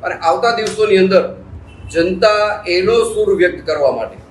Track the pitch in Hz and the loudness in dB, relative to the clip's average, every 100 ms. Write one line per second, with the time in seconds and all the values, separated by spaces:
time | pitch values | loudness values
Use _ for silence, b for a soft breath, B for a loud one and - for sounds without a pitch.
0 | 170 - 170 170 233 233 214 - 214 190 | -8 -4 0 2 0 0 -4 -2 2 4
1 | 190 190 - - - - - - - 165 | 4 4 2 -8 -16 -18 -18 -20 -8 -2
2 | 170 185 214 208 208 - 175 175 190 233 | -2 2 2 4 0 -2 -4 -2 2 2
3 | 214 208 208 185 175 - - 147 139 123 | 0 0 0 2 2 0 -6 0 0 0
4 | 107 - - | -8 -12 -20